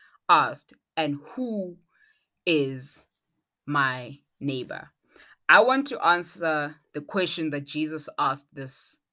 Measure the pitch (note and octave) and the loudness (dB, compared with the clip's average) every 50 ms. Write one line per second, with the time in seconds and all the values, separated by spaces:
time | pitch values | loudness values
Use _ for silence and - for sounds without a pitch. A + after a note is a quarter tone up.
0 | _ _ _ _ _ - F3 D#3 C#3 A#2 B2+ - - - - _ _ _ _ D#3+ | _ _ _ _ _ 4 6 6 6 2 -2 -6 -12 -14 -18 _ _ _ _ -2
1 | D#3+ D3 C#3+ C#3+ C#3+ - - B3+ B3+ A#3 A3 G#3 F#3 F3+ F3 - _ _ _ _ | 0 0 -2 -4 -8 -10 -8 -6 -6 -4 -4 -4 -6 -6 -10 -14 _ _ _ _
2 | _ _ _ _ _ _ _ _ _ F3+ E3 D3+ C#3 C3+ C3+ C3 C3 - - - | _ _ _ _ _ _ _ _ _ 2 2 4 2 0 -4 -6 -6 -6 -6 -8
3 | - _ _ _ _ _ _ _ _ _ _ _ _ - D3 C#3+ C#3 C3 B2+ B2+ | -10 _ _ _ _ _ _ _ _ _ _ _ _ -2 0 0 0 0 -2 -4
4 | B2 A#2+ C#3 C#3+ _ _ _ _ C#3+ C#3 C3 B2+ A#2+ - - - - - _ _ | -8 -12 -14 -16 _ _ _ _ -4 -4 -4 -4 -6 -8 -10 -12 -14 -16 _ _
5 | _ _ _ - - - - _ _ - D#3+ F#3+ A3 B3 C4 C4+ C#4 C#4 B3 - | _ _ _ -20 -20 -20 -20 _ _ 8 8 8 8 8 4 2 0 -2 -4 0
6 | - E3 F3 F3 F3 E3+ - G3+ E3+ D#3+ D#3 D3+ D3 D3 D#3 - _ _ - D3 | 2 4 4 4 0 -4 -6 -2 0 0 0 0 -2 -4 -8 -14 _ _ -12 -12
7 | C#3+ - - G3 F#3 E3 - F3+ D#3+ D#3 D3 C#3+ C#3 C#3+ - D3+ D#3 D#3 D#3+ D#3 | -10 -4 -2 -2 -2 -2 -2 -2 -2 -2 -4 -4 -6 -6 -6 -4 -4 -4 -4 -6
8 | D3+ - - - D3 C#3 C3+ C3+ - - _ C#3+ C3+ C3 - - - - - - | -6 -6 -4 -2 0 0 -2 -2 -8 -12 _ -12 -10 -8 -6 -6 -6 -8 -10 -12
9 | - _ | -18 _